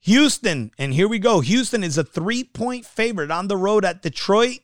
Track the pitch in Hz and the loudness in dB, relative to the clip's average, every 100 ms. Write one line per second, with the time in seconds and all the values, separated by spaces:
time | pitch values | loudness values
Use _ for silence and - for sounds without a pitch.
0 | - 240 294 - 226 147 110 - 147 135 | 4 4 4 2 -2 -2 -6 -6 -4 0
1 | 202 226 226 202 127 233 233 226 180 143 | 0 0 2 2 2 0 0 -4 -2 -2
2 | 147 - 175 240 254 - 240 247 226 - | -4 -4 -4 -4 -8 -6 -6 -6 -10 -4
3 | 226 202 147 165 196 202 196 214 190 175 | -2 -2 -4 -4 -2 -2 2 2 2 -2
4 | 165 - - 208 240 247 | -8 -6 2 2 2 -2